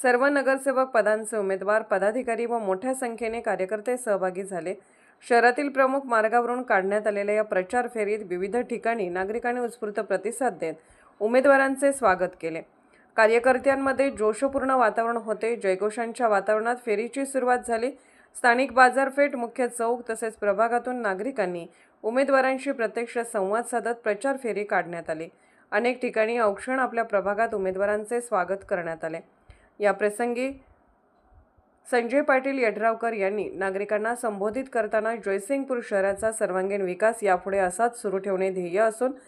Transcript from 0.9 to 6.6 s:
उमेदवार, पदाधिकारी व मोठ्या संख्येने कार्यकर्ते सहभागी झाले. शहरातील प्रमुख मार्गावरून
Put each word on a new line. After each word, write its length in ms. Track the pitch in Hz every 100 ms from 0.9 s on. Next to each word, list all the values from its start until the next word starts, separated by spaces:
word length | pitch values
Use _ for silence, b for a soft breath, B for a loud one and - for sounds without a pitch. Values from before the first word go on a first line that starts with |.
| 226 208 214 214 220
उमेदवार, 460 | 196 190 190 214
पदाधिकारी 640 | 220 190 196 240 247 226 233
व 120 | 233
मोठ्या 360 | 202 185 254
संख्येने 460 | 262 240 226 226 233
कार्यकर्ते 560 | 233 185 190 214 208 247
सहभागी 460 | 226 190 185 180
झाले. 320 | 190 180 165 208 b b b b -
शहरातील 400 | 240 240 247 285
प्रमुख 320 | 269 262 269
मार्गावरून 580 | 269 226 214 240 233 247